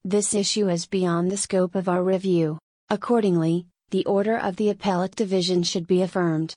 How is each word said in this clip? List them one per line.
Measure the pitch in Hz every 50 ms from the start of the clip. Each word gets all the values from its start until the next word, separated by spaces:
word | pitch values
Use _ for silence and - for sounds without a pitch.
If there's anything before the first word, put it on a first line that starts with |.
| -
this | 185 202 208 202 - -
issue | 202 196 - - 220 208 185
is | 175 170 -
beyond | - 202 190 185 175 170 170 175 185
the | 202
scope | 196 - - 202 185 185 175 -
of | 190 180 185
our | 175 180
review. | 180 185 190 185 190 190 175 170 160 151 160 160 - _ _ _ _ -
Accordingly, | 214 202 - - 240 233 208 190 175 170 160 165 170 175 175 - _ _ _ _
the | 196 190 -
order | - 202 196 202 214 233
of | - - 196 180
the | - 214 208
appellate | 202 202 - 208 185 175 185 190 -
division | - 220 185 190 185 175 185 185 175
should | 170 - - 190 165
be | - 185 180
affirmed. | 185 175 - 190 175 170 160 156 160 160 -